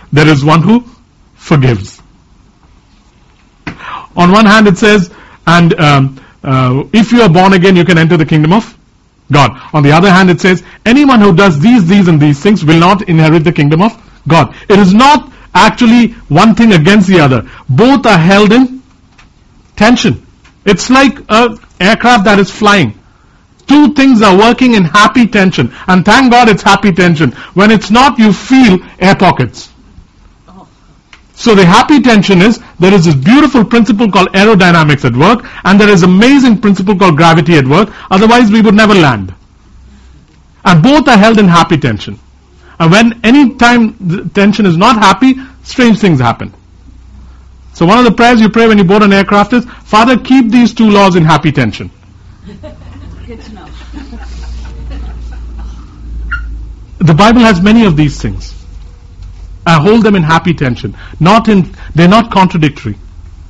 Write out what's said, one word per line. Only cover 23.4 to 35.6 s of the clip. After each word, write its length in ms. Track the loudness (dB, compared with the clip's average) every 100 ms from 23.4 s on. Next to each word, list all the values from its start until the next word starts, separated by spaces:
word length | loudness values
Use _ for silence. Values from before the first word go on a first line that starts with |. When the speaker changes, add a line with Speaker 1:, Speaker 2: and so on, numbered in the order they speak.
| _ _ 0
Speaker 1:
Two 260 | 2 2
things 280 | 2 2 2
are 140 | 2 2
working 360 | 2 2 0
in 100 | 0
happy 420 | 0 0 0 0 0
tension. 480 | 0 -2 -2 -6 -6 -2
And 160 | 0
thank 260 | 2 2 2
God 180 | 2 2
it's 140 | 0
happy 300 | 0 0 0
tension. 400 | 0 0 0 -2 -4 -8
When 160 | -2 0
it's 200 | 0 0
not, 280 | 0 0 2
you 140 | 0
feel 460 | 0 0 2 2 0 -4 -4
air 160 | -2 0
pockets. 560 | 0 -2 -6 -10 -20 _ _ -20 -20 _ _ _ _ -20 -20 _ _ _ _ -20 _
So 200 | -6 0
the 100 | 2
happy 380 | 2 2 2 0
tension 380 | 2 0 2 2
is, 200 | 0 -2 -8 -2
there 140 | 0
is 120 | 2 2
this 100 | 0
beautiful 480 | 2 2 2 0
principle 460 | 0 0 0 0 -2
called 180 | -2 -2
aerodynamics 680 | 0 2 2 2 2 0 -2
at 120 | -2 0
work, 280 | 0 0 -6 -8